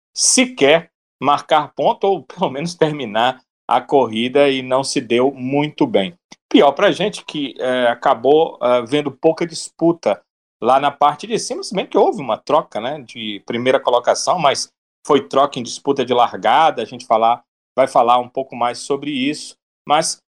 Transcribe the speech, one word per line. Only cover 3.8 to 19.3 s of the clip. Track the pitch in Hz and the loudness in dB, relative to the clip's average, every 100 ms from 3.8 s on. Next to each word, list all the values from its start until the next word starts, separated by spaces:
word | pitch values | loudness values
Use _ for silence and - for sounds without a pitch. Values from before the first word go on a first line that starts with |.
corrida | 123 143 113 110 123 143 143 | 2 0 0 -2 -2 2 2
e | 135 | 0
não | 127 127 | -2 -2
se | 131 143 | -2 -6
deu | 117 117 131 | -2 0 0
muito | 135 127 139 151 - | -2 -4 -2 -2 -2
bem. | 139 104 92 - _ - _ | 0 0 -2 -8 _ -20 _
Pior | 269 143 | 4 4
pra | 143 - | 4 0
gente | 151 196 - | 2 -4 -6
que, | - 156 135 - | -10 -8 -8 -6
é, | 127 127 120 | -4 0 0
acabou, | 120 147 120 127 151 160 - | 0 0 2 4 4 2 -2
é, | 123 123 | 0 0
vendo | 113 147 147 | 0 -2 -4
pouca | 127 160 160 | 0 0 0
disputa | 170 - - - 165 165 107 98 _ _ _ _ | -6 -8 -16 -2 0 0 -2 -4 _ _ _ _
lá | 110 135 | 2 2
na | 143 | 2
parte | - 143 143 214 | 2 0 0 -6
de | 220 | -6
cima, | - 294 | -6 -8
se | 370 | -6
bem | 185 - | -6 -2
que | - | 2
houve | 294 240 | 2 0
uma | 127 107 | -6 -6
troca, | - 147 - 107 | 0 -2 -2 -8
né, | 117 151 | -8 -10
de | 117 120 110 101 | -14 -12 -10 -10
primeira | - 117 123 131 | -8 -2 0 0
colocação, | 127 123 123 - - 175 | 2 0 0 -2 -2 0
mas | 143 127 - _ _ _ | 0 0 -6 _ _ _
foi | - 139 135 | 0 0 2
troca | 135 143 139 | 0 0 -2
em | |
disputa | 117 - - 139 | -10 -8 -4 -2
de | 120 | 0
largada, | 123 113 98 107 135 160 131 | 2 0 0 2 4 2 0
a | |
gente | 110 120 | -8 -12
falar, | - 110 113 120 _ _ _ - | -2 2 2 0 _ _ _ -2
vai | 131 | 2
falar | 143 120 123 | 2 4 2
um | 120 | 0
pouco | - 127 123 | -8 -10 -4
mais | 120 120 | -4 -4
sobre | - 139 143 | -6 -6 -4
isso, | 139 135 | -4 -4